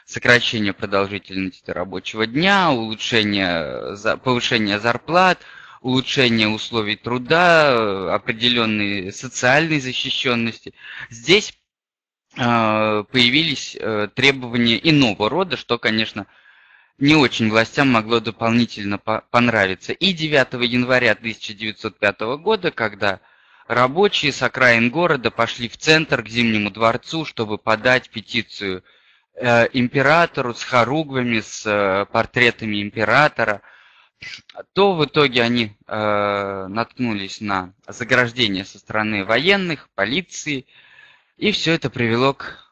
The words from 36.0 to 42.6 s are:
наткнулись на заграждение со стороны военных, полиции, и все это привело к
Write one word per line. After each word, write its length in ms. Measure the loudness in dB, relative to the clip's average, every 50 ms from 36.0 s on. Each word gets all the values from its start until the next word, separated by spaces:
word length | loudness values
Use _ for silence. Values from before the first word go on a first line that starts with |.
| -2 0 0 0 0 0 -2 -2 -4 -4 -6 -8 -10 -8
наткнулись 720 | -6 -6 -6 -6 _ -4 -4 -4 -2 -4 -6 -10 -10 -8
на 320 | -6 -4 -2 -4 -4 -6 -12 _ _ -18
заграждение 800 | -12 -12 -2 0 2 2 2 0 0 -2 0 0 0 -4 -6
со 120 | -8 -14 -20
стороны 480 | _ -6 -4 -2 -2 -2 -2 -4 -2
военных, 640 | 0 0 2 2 2 2 2 0 -2 -4 -8 -10 _ _
полиции, 720 | -2 -2 -2 -2 -4 -6 -6 -12 -12 -8 -8 -8 -8 -8 _ _ -20 _ _ -20 -20 -20 -20 _ _ _ _ _ _
и 140 | -2 -2
все 220 | -2 0 0 0 0
это 160 | 0 0 -4
привело 460 | -2 -2 0 0 2 2 2 2 0
к 340 | -2 -8 -14 -14 -16